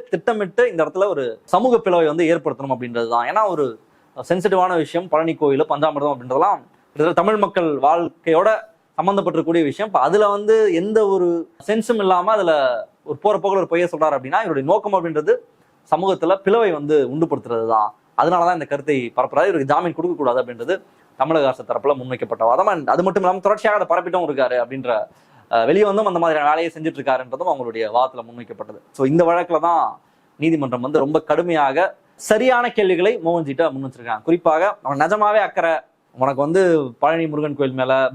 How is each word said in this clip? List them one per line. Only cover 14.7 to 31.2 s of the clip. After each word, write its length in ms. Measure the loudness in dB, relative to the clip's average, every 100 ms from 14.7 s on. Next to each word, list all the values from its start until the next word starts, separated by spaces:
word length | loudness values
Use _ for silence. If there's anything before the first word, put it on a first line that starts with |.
| 0 2
அப்படின்றது 420 | -2 -2 -2 0 0 -2 _ _ _ -4 -2
சமூகத்துல 400 | 0 0 0 0
பிளவை 360 | 2 2 2
வந்து 360 | 0 0 2 2
உண்டுபடுத்துறது 600 | 0 -2 -2 -4 -4 0
தான். 280 | 2 0 -4 _ -2
அதனாலதான் 360 | 0 2 2
இந்த 120 | 0 -4
கருத்தை 480 | -6 -2 -2 -2 -2
பரப்புறாரு, 320 | -2 2 2
இவருக்கு 180 | 0 0
ஜாமீன் 280 | 0 -2
கொடுக்க 240 | -4 -4 -2
கூடாது 260 | 0 0
அப்படின்றது 380 | -2 -6 -6 -6 -8 _ _ -4
தமிழக 280 | 0 2 0
அரசு 180 | -2
தரப்புல 320 | -4 -2 0 -2
முன்வைக்கப்பட்ட 500 | -4 -8 -6 0 2
வாதம். 220 | 2 2
And 220 | 0 0
அது 140 | 0
மட்டும் 200 | 0 0
இல்லாம 160 | 0 0
தொடர்ச்சியாக 440 | 0 0 0 0
அதை 140 | 0 -2
பரப்பிட்டும் 280 | -2 -4 -2
இருக்காரு 380 | -2 0 0 -4
அப்படின்ற, 400 | -6 -4 -4 -4 _ _ _ -2
அஹ், 160 | 0 2
வெளியே 200 | 2 2
வந்தும் 200 | 2 0
அந்த 140 | 0
மாதிரியான 360 | 0 0 0 0
வேலையை 160 | -2
செஞ்சுட்டு 220 | -6 -8 -4
இருக்காருன்றதும் 540 | -2 -2 -4 -6 -4
அவங்களுடைய 400 | -4 -6 -6 -2
வாதத்துல 260 | 0 0 -4
முன்வைக்கப்பட்டது. 580 | -16 -16 -16 -16 -16 -18 _
So, 160 | -2 2
இந்த 180 | 4 4
வழக்குல 340 | 2 0 0
தான் 400 | 0 0 0 -4 _ _ _ -4
நீதிமன்றம் 440 | -2 0 -2 -4
வந்து 180 | -2 0
ரொம்ப 220 | 2 0